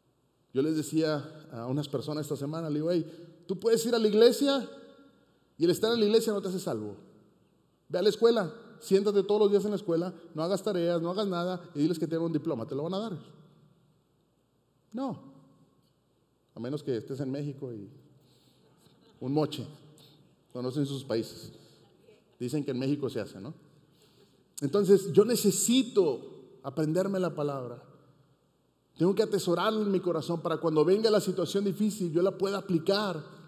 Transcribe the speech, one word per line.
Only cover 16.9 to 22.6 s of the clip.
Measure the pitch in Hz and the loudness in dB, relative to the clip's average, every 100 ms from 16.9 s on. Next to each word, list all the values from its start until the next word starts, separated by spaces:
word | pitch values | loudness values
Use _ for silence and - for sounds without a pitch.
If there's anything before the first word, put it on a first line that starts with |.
| 117 | -6
estés | - 131 | -6 -8
en | 131 | -6
México | 139 147 131 135 | -6 -8 -10 -12
y | 110 98 - - _ _ _ _ _ _ _ _ _ _ _ | -12 -14 -20 -20 _ _ _ _ _ _ _ _ _ _ _
un | 127 | -2
moche. | 147 147 - 110 - - - - - _ _ _ | 0 0 -4 -12 -14 -20 -20 -20 -20 _ _ _
Conocen | 123 127 135 139 | -8 -6 -2 -4
sus | 139 | -4
países. | - 113 110 - - - - - _ _ - - _ _ | -4 -4 -4 -10 -18 -20 -20 -20 _ _ -20 -20 _ _
Dicen | 123 151 | -4 -4